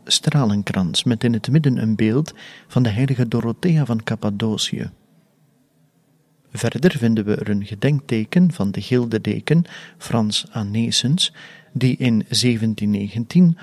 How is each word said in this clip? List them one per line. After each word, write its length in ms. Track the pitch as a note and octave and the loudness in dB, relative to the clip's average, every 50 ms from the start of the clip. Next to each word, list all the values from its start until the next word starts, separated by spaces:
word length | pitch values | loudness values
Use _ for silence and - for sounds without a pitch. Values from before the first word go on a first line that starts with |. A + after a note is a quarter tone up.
| - | -4
stralenkrans 960 | - - - - D#3+ - D3 C3 G#2+ G#2 G2+ G2 - - G2 F#2 E2 - - - | -2 -2 -2 0 2 2 2 2 2 2 0 0 -2 -2 0 0 0 0 0 0
met 200 | B2 A#2 A2 - | 0 2 2 2
in 100 | A#2+ A#2+ | 0 0
het 180 | A2 - - | 0 0 2
midden 260 | C3 E3 D3+ C#3 B2+ A#2+ | 2 4 4 4 2 2
een 180 | A2+ A2 A2 | 2 0 2
beeld 380 | G2 A2 G#2+ A2 C#3 D#3+ - - - - - - - - - | 2 2 2 2 2 0 -2 -6 -16 -20 -20 -20 -20 -10 -2
van 160 | - B2+ B2+ | 0 2 2
de 60 | A#2 | 2
heilige 380 | G#2 G#2+ - C3 C3 A#2 B2 A2+ | 2 0 0 0 0 0 -2 0
Dorothea 580 | A#2 A#2 A2+ A2+ A2+ - - F3+ E3 D#3 C#3+ | 0 -2 -2 -2 -4 -2 0 2 2 2 2
van 180 | - A#2+ A2 - | 2 0 -2 -2
Cappadocië. 880 | - A2+ - - G#2 G2+ G2+ A2+ A2 G#2 - - - - - - F#2 - _ _ _ _ _ _ _ _ _ _ _ _ _ _ _ _ _ _ _ _ _ _ _ _ _ _ _ _ _ _ _ | -4 -6 -4 -4 -4 -4 -2 -2 -2 -2 -2 -4 -4 -6 -6 -8 -8 -12 _ _ _ _ _ _ _ _ _ _ _ _ _ _ _ _ _ _ _ _ _ _ _ _ _ _ _ _ _ _ _
Verder 460 | - - - A#2 - A#2+ C#3+ F3+ - C#3 | -10 -6 -4 -4 -2 0 0 0 0 0
vinden 280 | A#2 A2+ A2+ A2 G2+ | 0 0 0 0 0
we 100 | G#2 G#2 | -2 -2
er 140 | - G#2+ G#2+ | -2 -2 -4
een 160 | G#2 G2+ G#2 | -4 -4 -4
gedenkteken 840 | G#2 G#2+ G#2 - C#3 D3+ C3+ - - B2 A2 G#2+ - - F3+ F3+ F3 | -6 -6 -2 0 0 0 0 -2 -4 -4 -4 -4 0 2 4 4 4
van 200 | - - G2 G2+ | 2 0 -2 -4
de 100 | F#2 G#2+ | -4 -4
gildedeken 840 | G2+ - B2+ B2 A#2+ A#2 A2+ A2 - G#2+ G#2 A2 - - D3+ E3+ E3+ - - - - - - - | -4 0 0 0 0 0 -2 -2 -2 -2 -4 -4 -2 0 0 0 0 -2 -6 -20 -20 -20 -20 -18
Frans 480 | - - - A#2 G#2+ G#2 G#2 - - - | -8 -4 -2 0 0 0 -2 -4 -6 -6
Anesens, 840 | - A#2+ G#2 G2+ G#2 A2+ A#2 A#2 A2 - - B2 D3+ F#3 - - - - - - - - - _ - | -8 -6 -6 -4 -2 -2 -2 -2 -2 -2 0 0 0 0 -2 -4 -6 -10 -20 -20 -20 -20 -16 _ -4
die 240 | C3+ B2+ B2+ B2+ - | 0 0 0 0 2
in 280 | C3 B2 A2+ G#2+ G2 - | 0 2 2 0 0 -2
zeventien 600 | G#2+ G2+ A2+ B2+ A#2 A2 A2+ A2+ G#2+ - G#2+ G#2 | -2 0 0 0 0 0 0 -2 -2 -2 -2 0
negentien 680 | G#2 G2+ G2+ G#2 - A#2+ A#2+ - - F3 F3+ E3+ E3 - | 0 0 -2 -4 -6 -6 -4 0 4 6 6 6 4 2